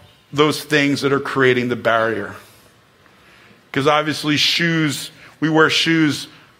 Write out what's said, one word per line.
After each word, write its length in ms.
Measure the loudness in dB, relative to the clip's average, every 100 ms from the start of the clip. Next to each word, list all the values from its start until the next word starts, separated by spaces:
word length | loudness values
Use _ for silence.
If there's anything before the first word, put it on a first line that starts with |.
| -20 _ _
those 300 | 0 2 0
things 380 | -2 0 2 0
that 120 | 0
are 60 | -2
creating 500 | -2 0 2 2 0
the 60 |
barrier. 600 | -2 0 0 0 -4 -8 -14 -20 -20 _ _ _ _ _ _ -20 -20 -20 -20 _
'Cause 160 | -2 0
obviously 480 | 2 0 -4 -2 0
shoes, 760 | 0 0 0 0 -2 -4 -10 -16 -20 -6
we 80 | 0
wear 200 | 2 2
shoes 600 | 2 0 2 2 -2 -8 -18 -20 _